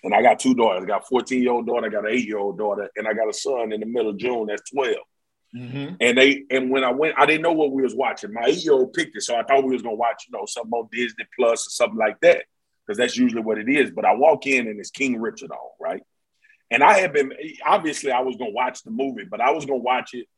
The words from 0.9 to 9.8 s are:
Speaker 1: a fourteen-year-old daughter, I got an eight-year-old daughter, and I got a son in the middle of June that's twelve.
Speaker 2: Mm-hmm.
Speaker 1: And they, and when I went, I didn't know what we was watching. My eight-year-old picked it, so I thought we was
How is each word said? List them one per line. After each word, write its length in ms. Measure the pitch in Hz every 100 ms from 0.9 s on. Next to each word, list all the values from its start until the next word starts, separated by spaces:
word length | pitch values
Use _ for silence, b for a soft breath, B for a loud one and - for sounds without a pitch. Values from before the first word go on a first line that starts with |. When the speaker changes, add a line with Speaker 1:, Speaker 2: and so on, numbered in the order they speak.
| 98
Speaker 1:
a 20 | -
fourteen-year-old 600 | 123 117 127 123 120 117
daughter, 200 | 120 113
I 20 |
got 160 | 104 104
an 60 |
eight-year-old 460 | 123 104 107 101 90
daughter, 320 | 107 101 101 -
and 100 | 110
I 60 |
got 160 | 107 107
a 40 |
son 380 | 101 139 131 110
in 80 | 107
the 60 | 110
middle 240 | 120 110
of 80 | 98
June 300 | 123 120 107
that's 220 | 104 -
twelve. 280 | 131 127 104 - _ _ _ _ 123
Speaker 2:
Mm-hmm. 400 | 123 135 143 185
Speaker 1:
And 160 | 120 123
they, 260 | 139 139 -
and 200 | 131 127
when 140 | 135
I 80 | 131
went, 240 | 127 156 131
I 80 | 147
didn't 180 | 156
know 100 | 165
what 180 | 160 147
we 120 | 135
was 120 | 127 110
watching. 380 | 113 - 104
My 100 | 113 117
eight-year-old 440 | 147 156 135 123
picked 240 | 165 160 104
it, 60 |
so 160 | - 117
I 60 |
thought 200 | 110 139
we 80 | 131
was 100 | 127